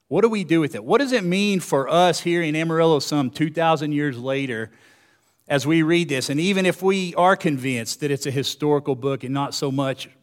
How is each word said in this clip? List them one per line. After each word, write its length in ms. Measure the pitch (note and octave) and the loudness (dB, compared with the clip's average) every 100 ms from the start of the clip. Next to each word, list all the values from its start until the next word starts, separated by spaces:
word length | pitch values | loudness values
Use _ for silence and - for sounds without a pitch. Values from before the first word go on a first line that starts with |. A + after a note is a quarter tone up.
| - | -6
What 140 | D3 | 2
do 60 | A3 | 2
we 140 | A3 | 2
do 160 | D#3+ E3 | 0 0
with 140 | D3 | 0
it? 80 | G#2+ | -4
What 160 | A2+ A3 | 0 2
does 140 | C#4 | 2
it 100 | B3 | 0
mean 380 | F3+ F#3 G#3 F#3+ | 0 0 0 0
for 280 | - C#3+ B2+ | 0 -2 2
us 300 | D#3+ F3+ E3 | 4 4 2
here 240 | F3 F3 | 0 0
in 140 | E3 D3+ | 0 -2
Amarillo 420 | E3 D#3+ E3 D3+ | 0 2 4 4
some 320 | - D3 C3 | 2 0 0
two 200 | - D#3 | 0 -2
thousand 420 | D#3 E3 D#3+ D3+ | 0 2 2 0
years 260 | D3 D3 A#2+ | -2 -2 -4
later 540 | B2+ C3+ C#3 A2 A2 _ _ _ _ _ _ _ - | -4 -4 -4 -6 -8 _ _ _ _ _ _ _ -4
as 180 | C#3+ | -2
we 180 | C#3 E3 | 2 2
read 260 | D#3 E3+ F3 | 4 2 0
this? 220 | C3+ B2 | -2 -2
And 100 | C#3+ | 0
even 260 | F3 F#3+ F#3 | 0 2 2
if 160 | F3 | 2
we 320 | F#3+ G3 F3+ | 2 0 0
are 220 | E3 F3+ F#3+ | 2 4 4
convinced 640 | F3+ C#3 C3 B2 A2+ - | 0 -2 -2 -4 -4 -4
that 100 | D3 | -2
it's 160 | C#3 D3 | -2 -2
a 60 | |
historical 640 | C3 B2+ - D3 D3 D3 C3 | -4 -4 -2 0 0 0 -2
book 260 | C3+ C3+ | -2 -4
and 100 | B2 | -4
not 220 | C#3 C#3 | -4 -4
so 160 | - C#3+ | -4 -4
much 380 | C3+ C3+ C3 - _ | -2 -2 -4 -10 _